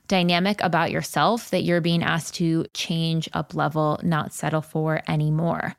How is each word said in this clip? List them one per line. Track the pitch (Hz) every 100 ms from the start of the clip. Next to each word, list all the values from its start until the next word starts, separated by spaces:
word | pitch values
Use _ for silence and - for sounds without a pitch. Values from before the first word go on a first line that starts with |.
| -
dynamic | 190 175 175 190 214
about | 180 160 165
yourself | 151 156 151 165 233 -
that | 180
you're | 165 175
being | 165 170
asked | 160 165 - -
to | 165 160 - -
change, | - 165 165 165 -
up | 170 151 156
level, | 147 156 151 -
not | 175 156 -
settle | - 156 156
for | - 160 156 156 -
anymore? | 156 151 156 165 - -